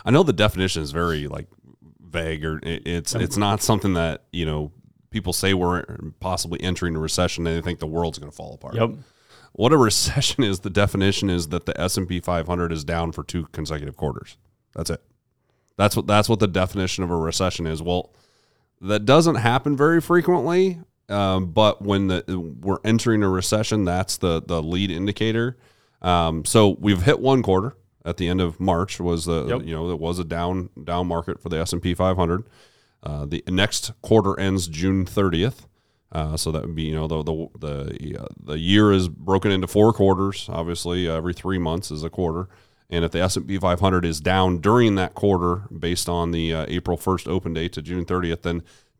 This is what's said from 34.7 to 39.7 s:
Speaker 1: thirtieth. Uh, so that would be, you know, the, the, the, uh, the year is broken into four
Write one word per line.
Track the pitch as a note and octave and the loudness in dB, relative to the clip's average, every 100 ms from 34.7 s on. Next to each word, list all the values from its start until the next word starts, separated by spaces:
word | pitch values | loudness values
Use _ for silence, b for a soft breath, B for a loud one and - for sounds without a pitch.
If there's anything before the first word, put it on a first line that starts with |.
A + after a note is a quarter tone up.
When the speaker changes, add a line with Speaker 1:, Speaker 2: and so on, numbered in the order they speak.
| D#2 F#2 F#2+ F2 | -2 0 2 0
Speaker 1:
thirtieth. | - G2 E2 A2 - - _ _ _ _ | 2 2 2 0 -2 -16 _ _ _ _
Uh, | D#2+ D#2 D#2 | -6 -4 -2
so | E2 | -2
that | D#2 | -4
would | - D#2+ | -4 -4
be, | |
you | D#2 | -4
know, | D#2 D#2 | -2 -2
the, | D#2+ | -4
the, | D#2 D#2+ D#2+ - | -4 -4 -6 -10
the, | D2+ C#2+ C#2+ - C#2+ C2 | -8 -8 -8 -10 -10 -10
uh, | - - | -12 -16
the | G1+ D#2 | -8 -4
year | E2+ G2+ G#2 | 4 6 8
is | G2 F2+ | 6 2
broken | - E2+ G2 G#2 | -4 0 2 2
into | F#2+ | 0
four | F#2 | 2